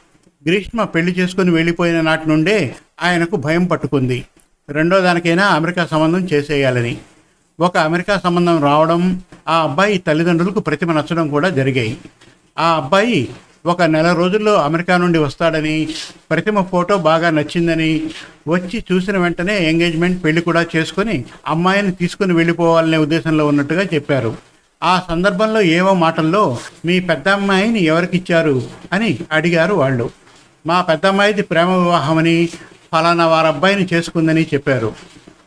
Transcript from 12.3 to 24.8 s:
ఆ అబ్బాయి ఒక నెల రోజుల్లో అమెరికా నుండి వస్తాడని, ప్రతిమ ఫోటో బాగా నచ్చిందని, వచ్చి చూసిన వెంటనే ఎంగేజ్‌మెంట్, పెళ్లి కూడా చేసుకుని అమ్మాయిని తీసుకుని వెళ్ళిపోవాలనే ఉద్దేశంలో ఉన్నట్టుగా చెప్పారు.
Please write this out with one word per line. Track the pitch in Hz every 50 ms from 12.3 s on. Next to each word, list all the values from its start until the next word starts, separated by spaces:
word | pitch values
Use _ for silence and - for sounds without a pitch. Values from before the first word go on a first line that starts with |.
| _ _ _ _ _ -
ఆ | 156 165 165
అబ్బాయి | 156 143 139 190 196 208 247 233 156 117 - - - - _ _ _ _
ఒక | 165 175 180
నెల | 175 160 156 156 160 170 175
రోజుల్లో | 160 175 180 185 220 208 214 208
అమెరికా | 185 147 143 160 170 175 185 180 175
నుండి | 175 175 170 160
వస్తాడని, | 151 139 - - 170 165 160 156 151 156 156 156 156 156 160 - - - - - _ _
ప్రతిమ | 156 160 175 214 208 202
ఫోటో | 185 185 180 180 175 175 202 196
బాగా | 160 156 160 165 170 170
నచ్చిందని, | 160 151 147 147 - 175 170 170 165 165 160 160 160 156 156 160 160 - - - - - _ 143
వచ్చి | 165 180 180 185 - 185 175 -
చూసిన | 185 185 180 208 202 190
వెంటనే | 175 175 170 - 175 190 214 202 170 160
ఎంగేజ్‌మెంట్, | 160 165 170 175 160 160 170 180 185 180 -
పెళ్లి | 156 160 170
కూడా | 170 170 160 170 170 165 -
చేసుకుని | 160 160 160 - 190 202 233 196 135 117 - - - - 135
అమ్మాయిని | 151 160 175 185 190 202 208 190
తీసుకుని | 180 - 175 170 - - 202 190 180
వెళ్ళిపోవాలనే | 165 165 170 165 160 170 165 165 165 165 160 160 160
ఉద్దేశంలో | 156 143 160 165 156 165 156 151 151 147
ఉన్నట్టుగా | 147 143 143 139 160 175 202
చెప్పారు. | 185 170 147 143 - 147 131 117 110 - - - _ _ _ _ _ _ _